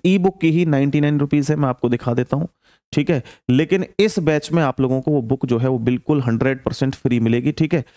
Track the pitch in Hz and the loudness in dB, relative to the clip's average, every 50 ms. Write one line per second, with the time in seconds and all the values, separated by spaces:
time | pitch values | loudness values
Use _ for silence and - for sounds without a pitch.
0 | _ 180 190 196 180 196 185 - - 160 156 170 180 165 147 135 139 143 135 147 | _ 2 2 4 2 0 0 0 0 0 2 2 2 2 2 0 0 0 0 0
1 | 147 147 151 147 143 143 - 147 139 139 151 147 147 131 123 - - 120 123 120 | 0 2 0 0 0 0 0 0 0 0 0 0 0 -2 -2 -2 -2 -2 -2 0
2 | - 127 120 123 123 - - 139 165 175 - _ _ _ _ _ _ _ - 147 | -2 -2 -2 -2 -2 -2 -2 -4 -4 -6 -10 _ _ _ _ _ _ _ -2 -2
3 | 143 - 170 131 - - - _ _ - 123 131 156 165 185 190 185 - - - | 0 0 0 -2 -2 -6 -18 _ _ 0 2 2 2 2 0 -2 -2 -4 -2 0
4 | 202 214 - 202 165 151 156 147 147 - 147 170 160 135 127 - 131 127 131 131 | 0 0 2 0 0 0 0 0 -2 0 0 0 0 0 0 0 0 0 0 -2
5 | 127 - 151 143 123 110 131 - - 123 123 117 123 131 131 123 113 123 127 123 | 0 0 0 0 0 0 -2 -2 0 -2 0 0 0 0 0 0 0 0 -2 -2
6 | - - 151 147 127 117 113 113 127 131 135 127 - - 131 - 139 131 135 - | -2 0 0 0 2 0 0 0 0 -2 -2 -2 -4 -8 -4 -2 -4 -4 -4 -4
7 | _ 135 120 117 117 113 117 120 123 147 147 - 160 147 175 160 - - _ | _ -2 0 0 2 2 0 0 0 -2 -2 -2 -2 0 0 -4 -4 -6 _